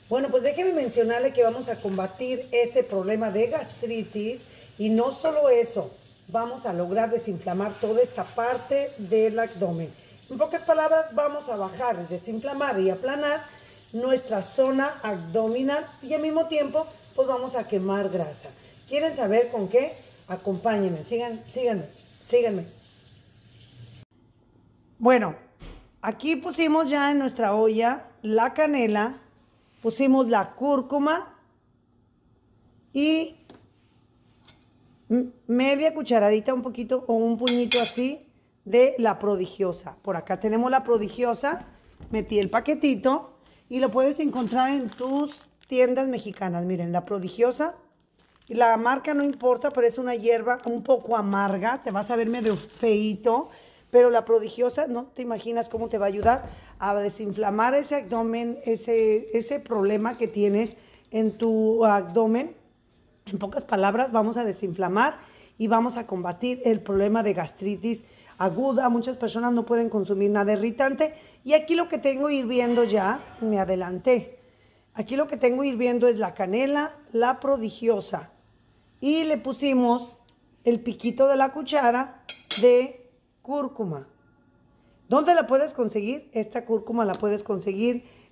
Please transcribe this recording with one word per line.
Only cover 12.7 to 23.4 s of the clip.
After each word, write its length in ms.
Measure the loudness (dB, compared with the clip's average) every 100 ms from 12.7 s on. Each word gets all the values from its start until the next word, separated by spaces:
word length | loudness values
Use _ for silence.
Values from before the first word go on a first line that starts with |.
| 0
y 80 | 0
aplanar 540 | 0 -2 -2 -2 -2 -6 -20 -20 -20 -10
nuestra 500 | -4 0 0 0 -4
zona 580 | -2 0 2 2 0 -4
abdominal 840 | -6 -6 -4 -2 0 0 0 -2 -4 -12
y 120 | -4
al 80 | -2
mismo 240 | 0 0 0
tiempo, 400 | 0 0 -2 -4 -10 -4
pues 140 | 0 0
vamos 260 | 0 -2
a 140 | -4 -2
quemar 400 | -2 0 -2 -2
grasa. 400 | -2 -4 -8 -18 -20 -20 -20 -6
¿Quieren 260 | -2 0
saber 340 | 0 2 2 2
con 200 | 0 0
qué? 240 | 2 2 -4 -20 -20 -12
Acompáñenme, 800 | -8 -6 -2 0 0 0 -4
sigan, 380 | -4 -4 -4 -8 -10
síganme, 380 | -4 -2 -2 -6 -16 -20 -20
síganme. 400 | 0 2 2 -2 -6 -16 -20 -20 -20 -20 _ -20